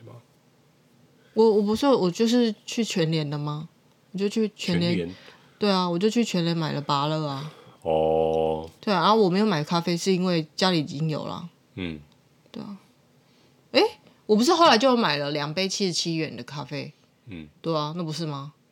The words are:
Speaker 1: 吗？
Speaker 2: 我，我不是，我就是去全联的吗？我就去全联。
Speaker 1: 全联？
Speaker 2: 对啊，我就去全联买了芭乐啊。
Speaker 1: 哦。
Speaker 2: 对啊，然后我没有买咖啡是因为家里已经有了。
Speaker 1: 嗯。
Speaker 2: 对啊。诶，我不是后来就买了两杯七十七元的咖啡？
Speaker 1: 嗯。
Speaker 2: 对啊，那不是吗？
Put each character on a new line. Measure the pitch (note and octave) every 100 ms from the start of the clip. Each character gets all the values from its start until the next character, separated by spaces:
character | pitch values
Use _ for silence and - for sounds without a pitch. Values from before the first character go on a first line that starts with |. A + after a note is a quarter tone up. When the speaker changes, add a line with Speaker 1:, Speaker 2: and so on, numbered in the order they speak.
Speaker 1:
吗？ | - - _ _ _ _ _ _ _ _ _ _ _
Speaker 2:
我， | A3 A3+
我 | G#3
不 | G#3 A3
是， | C#4+
我 | A3 F3+
就 | E3+ A3+
是 | B3 A#3 G#3
去 | - -
全 | G#3+ F#3 D#3+
联 | D#3+ D3
的 | D3
吗？ | D3 D3+ D#3+ _ _ _ _
我 | F#3
就 | G3+
去 | A3+ G#3+ -
全 | - F3
联。 | F3 F2+
Speaker 1:
全 | E2+
联？ | F#2 - - _ -
Speaker 2:
对 | G#3
啊， | F#3 F3+
我 | F3
就 | G#3+
去 | A#3+
全 | A3+ F3+
联 | E3+
买 | E3 D3+
了 | C#3+
芭 | C#3+ C#3+ D3
乐 | D#3 D3
啊。 | C3+ D#3 - - -
Speaker 1:
哦。 | E2 D#2+ D#2+ D#2+ D#2+ D#2+ D#2+ D#2 E2 -
Speaker 2:
对 | A3
啊， | F3+
然 | F3+
后 | A3+
我 | F#3+
没 | F#3
有 | A3
买 | D#3
咖 | D3 E3+
啡 | E3+ E3+
是 | G3
因 | F3+
为 | F#3 E3+ D#3
家 | - F#3
里 | E3+
已 |
经 | C#3+ C#3 D#3
有 | C#3+
了。 | - - E3+ _ _ -
Speaker 1:
嗯。 | F2 D2+ D2 _ _ _ _
Speaker 2:
对 | -
啊。 | - G3 _ _ _ _ _ _ _ _ _
诶， | B3+ A4 - _ _ -
我 | G#3+
不 |
是 | C4
后 | F#4+ E4
来 | A3+
就 | C4
买 | A#3+ F3+ D3
了 | C#3+
两 | D3+ D3
杯 | D#3+ F#3+
七 | - F#3+
十 |
七 | D#3 E3+ D#3+
元 | D3 B2
的 |
咖 | A#2+ C#3+
啡？ | C3+ C#3+ C3+ - _ _ -
Speaker 1:
嗯。 | F2 D2+ _
Speaker 2:
对 | D#3+
啊， | D#3 D3+ F3
那 |
不 | D#3+
是 | D3+ D#3
吗？ | C#3 C#3+ - _